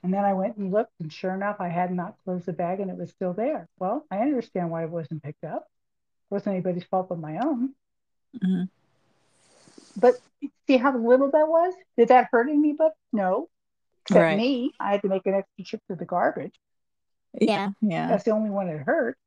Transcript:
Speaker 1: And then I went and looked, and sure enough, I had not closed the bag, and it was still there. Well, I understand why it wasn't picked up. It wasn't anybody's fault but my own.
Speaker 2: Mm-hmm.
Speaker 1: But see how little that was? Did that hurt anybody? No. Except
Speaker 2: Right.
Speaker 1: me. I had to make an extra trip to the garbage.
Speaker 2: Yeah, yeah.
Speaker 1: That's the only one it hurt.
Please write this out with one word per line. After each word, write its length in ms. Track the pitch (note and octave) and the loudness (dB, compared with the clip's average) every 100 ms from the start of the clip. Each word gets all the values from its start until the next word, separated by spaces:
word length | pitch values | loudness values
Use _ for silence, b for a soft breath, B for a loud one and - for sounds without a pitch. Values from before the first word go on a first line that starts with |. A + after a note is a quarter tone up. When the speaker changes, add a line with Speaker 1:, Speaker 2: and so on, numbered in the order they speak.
Speaker 1:
And 100 | F3+ | -2
then 120 | G3 | 0
I 80 | G3+ | 0
went 240 | F#3+ G3 G#3+ | 0 -2 -4
and 160 | G3 | -2
looked, 260 | G3+ - _ | -2 -2 _
and 140 | D#3 | -12
sure 220 | - F#3+ | -8 -6
enough, 260 | F#3+ G3+ G#3 | -4 -6 -6
I 80 | F3+ | -6
had 240 | F3 F3+ | -2 -2
not 260 | F3+ F3 - | -2 -6 -10
closed 220 | - F3+ F3 | -8 -6 -6
the 60 | |
bag, 280 | E3 E3+ F#3+ | -4 -4 -4
and 100 | G3 | -6
it 60 | F3+ | -8
was 140 | F3 | -12
still 220 | _ F#3 | _ -6
there. 360 | F3+ A#3+ D4 E3+ _ | -2 -4 -4 -8 _
Well, 260 | F#3 B3+ - | -4 -4 -6
I 80 | G3 | -2
understand 540 | B3+ C#4 - F#3+ E3+ | 0 0 -4 -4 -4
why 100 | E3 | -4
it 80 | E3 | -6
wasn't 320 | E3+ D3+ D#3 | -6 -8 -8
picked 220 | C#3+ D#3 | -10 -12
up. 180 | D#3 A#3+ | -10 -10
It 720 | - _ _ _ _ _ _ | -12 _ _ _ _ _ _
wasn't 200 | G3+ G3+ | -6 -2
anybody's 300 | F#3+ F#3 F3 | -2 -2 -4
fault 240 | F3 F#3+ F#3 | -2 -4 -2
but 120 | E3+ | -8
my 180 | D#3 D#3 | -8 -4
own. 360 | C4+ C4 C4 - _ _ _ _ _ A#3+ | -2 -2 -4 -6 _ _ _ _ _ -6
Speaker 2:
Mm-hmm. 260 | F#3 F#3 F#3 _ _ _ _ _ _ _ _ _ - - - - | -2 -2 -4 _ _ _ _ _ _ _ _ _ -20 -20 -16 2
Speaker 1:
But 180 | B3 B3 _ _ C#4+ _ - | 4 4 _ _ -16 _ 2
see 80 | C4 | 4
how 200 | B3+ C4 | 4 0
little 360 | A3+ B3+ C#4 | 4 4 6
that 160 | D4+ D#4 | 4 4
was? 260 | E4 F4+ F4+ _ - | 4 2 -4 _ 2
Did 100 | A#3 | 8
that 200 | B3+ A#3+ | 8 6
hurt 180 | A#3+ B3 | 2 4
anybody? 460 | D4 D4+ D4 D#4+ D#4 _ | 4 2 4 0 0 _
No. 360 | G#3+ F#3 G3+ E4 _ _ _ _ _ | -2 0 0 -4 _ _ _ _ _
Except 180 | - G3+ | 4 6
Speaker 2:
Right. 160 | E3 F3+ | 6 2
Speaker 1:
me. 360 | A#3+ C4 B3+ - | 0 0 -4 -4
I 140 | G3 | -2
had 100 | G3+ | -2
to 60 | G3+ | 0
make 180 | F#3+ F#3+ | -2 0
an 80 | |
extra 300 | G3 F#3+ - | -2 -4 -14
trip 180 | F#3 A3 _ | -12 -12 _
to 80 | F3 | -10
the 80 | |
garbage. 500 | F3 F3 D3 - F3+ _ _ _ _ _ _ _ _ | -4 0 0 -2 -10 _ _ _ _ _ _ _ _
Speaker 2:
Yeah, 360 | - A3 G3+ G3+ G3 | -2 0 2 -2 -2
yeah. 260 | G#3+ D#3+ E3 | -2 0 0
Speaker 1:
That's 160 | G#3 | 0
the 80 | A3+ | 0
only 200 | G#3+ A3 | 0 -2
one 180 | G3+ F#3 | -4 -4
it 140 | D#3 | -6
hurt. 360 | C#3+ D#4+ C4 - | -2 -2 -2 -6